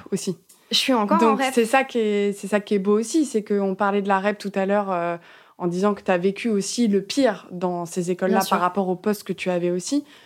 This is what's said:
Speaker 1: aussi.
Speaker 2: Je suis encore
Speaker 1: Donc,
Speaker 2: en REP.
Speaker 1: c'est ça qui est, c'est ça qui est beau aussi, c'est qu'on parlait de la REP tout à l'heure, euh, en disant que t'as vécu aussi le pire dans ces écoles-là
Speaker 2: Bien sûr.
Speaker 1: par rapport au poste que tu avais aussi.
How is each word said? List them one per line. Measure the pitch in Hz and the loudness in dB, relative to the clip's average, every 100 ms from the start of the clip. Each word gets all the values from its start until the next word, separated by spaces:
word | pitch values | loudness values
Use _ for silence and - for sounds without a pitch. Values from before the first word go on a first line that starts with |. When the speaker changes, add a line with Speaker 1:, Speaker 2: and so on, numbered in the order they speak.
| - | -6
Speaker 1:
aussi. | 196 - 170 _ - - | -4 -4 -8 _ -20 -4
Speaker 2:
Je | 220 | -2
suis | - | 2
encore | 247 208 320 | 2 4 4
Speaker 1:
Donc, | 330 214 | 4 4
Speaker 2:
en | |
REP. | 262 254 | 2 2
Speaker 1:
c'est | 226 | 2
ça | 269 | 2
qui | 262 240 | 2 0
est, | 214 208 202 | 0 0 0
c'est | 202 196 | -2 -2
ça | 208 | -2
qui | 202 202 | 0 0
est | |
beau | 190 208 | 2 2
aussi, | 226 330 269 | 2 0 0
c'est | 220 | -2
qu'on | 208 202 196 | -2 0 0
parlait | 190 202 202 | 0 0 0
de | 196 | 2
la | 196 | 0
REP | 202 202 | 0 -4
tout | 202 | -4
à | 196 190 | -2 0
l'heure, | 202 196 | 0 0
euh, | 180 170 170 - - - - | -2 -2 -6 -10 -20 -20 -6
en | 180 | -4
disant | 175 202 196 | 0 0 0
que | |
t'as | - 185 | 0 0
vécu | 185 196 240 | 0 -2 -2
aussi | 202 196 - 240 | -2 -2 0 2
le | 196 | 2
pire | 196 - 254 190 - | 0 0 2 0 -8
dans | 180 180 175 170 | -6 -4 -4 -4
ces | - 175 | -4 -4
écoles-là | 180 190 190 | -2 0 2
Speaker 2:
Bien | 190 | 2
sûr. | 185 | 2
Speaker 1:
par | |
rapport | 180 190 185 | 0 0 -2
au | 180 | -2
poste | 214 202 | -2 -4
que | - | -4
tu | 180 - | -6 -2
avais | 180 175 | -2 0
aussi. | 180 - 285 294 - | -2 -2 -4 -4 -12